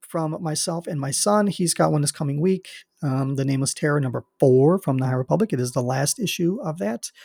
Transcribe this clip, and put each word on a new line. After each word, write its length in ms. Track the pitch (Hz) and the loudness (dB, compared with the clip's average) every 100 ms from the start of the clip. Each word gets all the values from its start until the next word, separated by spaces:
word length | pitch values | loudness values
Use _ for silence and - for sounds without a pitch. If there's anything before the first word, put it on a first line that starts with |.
from 360 | - 170 156 160 | -8 -4 -4 -4
myself 480 | 165 156 - 170 - | -4 -4 -4 -6 -6
and 100 | 147 | -6
my 140 | 135 | -4
son. 340 | - 208 208 202 | -2 2 2 2
He's 280 | - 170 | 0 0
got 180 | - 160 | 2 2
one 80 | 151 | 2
this 100 | 147 | 0
coming 300 | - 143 143 | -2 -4 0
week. 280 | 180 185 - - - _ | 0 0 -4 -20 -20 _
Um, 360 | 143 131 135 139 | -2 -2 -2 -2
The 80 | |
Nameless 300 | 139 135 135 | 0 0 -2
Terror 260 | - 147 147 | -2 0 2
number 240 | 131 123 - - | 0 -4 -8 2
four 400 | 139 127 147 190 | 6 8 6 4
from 180 | 147 131 | 0 -2
the 80 | 131 | 0
High 60 | |
Republic. 400 | 127 131 170 220 | -2 0 0 0
It 80 | 131 | -2
is 120 | 123 | -2
the 100 | 131 | -2
last 360 | 123 135 143 - | -2 0 -2 -2
issue 400 | 196 - 170 220 | -4 -2 -2 -2
of 180 | 185 160 | -6 -6
that. 340 | 202 233 - - | -6 -6 -10 -16